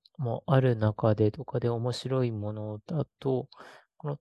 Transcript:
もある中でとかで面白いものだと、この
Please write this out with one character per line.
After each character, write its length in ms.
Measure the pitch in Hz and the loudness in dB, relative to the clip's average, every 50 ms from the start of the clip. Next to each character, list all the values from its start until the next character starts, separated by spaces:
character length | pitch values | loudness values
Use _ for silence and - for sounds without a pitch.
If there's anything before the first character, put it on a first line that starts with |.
| _ _ _ - | _ _ _ -6
も 240 | 143 120 - - - | -4 -4 -4 -4 0
あ 140 | - 139 131 | 4 4 4
る 160 | 131 131 120 | 6 4 4
中 380 | 110 107 107 107 - - 113 107 | 4 2 2 2 4 4 4 4
で 160 | 104 110 107 | 6 4 2
と 140 | - - 131 | 2 0 -6
か 160 | - - 127 | -6 -4 -2
で 80 | 120 120 | -2 0
面 240 | 120 117 117 123 120 | -2 0 -2 -4 -4
白 320 | - - 131 135 131 127 | -4 -4 -2 0 0 0
い 60 | 120 | 0
も 220 | 113 107 101 107 107 | -2 -4 -6 -6 -6
の 280 | 107 107 107 107 104 - | -8 -8 -8 -10 -10 -8
だ 200 | - 175 156 135 - _ _ | -6 -4 -4 -4 -4 _ _
と、 300 | - 135 131 127 135 - _ - - - - - _ _ _ | -4 -2 -2 -2 -2 -6 _ -20 -20 -20 -20 -20 _ _ _
こ 120 | _ - 147 | _ -8 -8
の 80 | 143 - | -8 -8